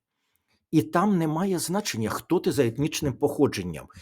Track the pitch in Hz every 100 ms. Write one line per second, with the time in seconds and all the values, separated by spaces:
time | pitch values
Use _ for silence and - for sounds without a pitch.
0 | _ _ _ _ _ _ _ 156 - 170
1 | 208 185 160 151 196 175 - 190 214 113
2 | 110 - - 180 180 143 120 113 147 -
3 | 147 113 143 - 135 107 87 76 - -